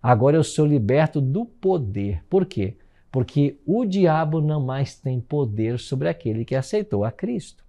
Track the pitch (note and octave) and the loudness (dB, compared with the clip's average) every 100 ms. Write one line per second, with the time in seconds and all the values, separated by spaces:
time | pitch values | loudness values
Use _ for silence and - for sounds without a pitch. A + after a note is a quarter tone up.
0 | B2 A#2 C3 D#3+ D3 - D3+ D3 G#2 C#3 | 4 4 6 4 2 2 2 2 2 2
1 | D#3 D3+ C3 E3 A#3 - F#3+ F3+ A2 G2 | 2 0 0 -2 -6 -4 0 0 -2 -4
2 | G2+ F2+ - F#3+ F#3 - G2 - _ _ | -4 -6 -2 0 0 -2 -4 -6 _ _
3 | _ C3 A#2+ C#3+ C#3+ - - G#3+ A#3 F#3+ | _ -4 -2 0 0 -2 -2 0 0 2
4 | F3 D#3 D#3 D#3+ D3+ D3+ B2+ C3 C3+ - | 4 2 0 0 0 0 -2 -2 -4 -4
5 | C3+ B2+ - D3 B2+ G#2 A2 A#2+ - C3+ | -6 -6 -4 -2 -2 -2 -2 -4 -6 -4
6 | D#3+ D#3+ A2+ A2 A#2 C3 - G#3+ G#3 G2+ | -4 -4 -4 -4 -2 -4 -2 -4 -2 -2
7 | G#2+ - G#3 A#3 - - | -2 -4 -6 -6 -8 -20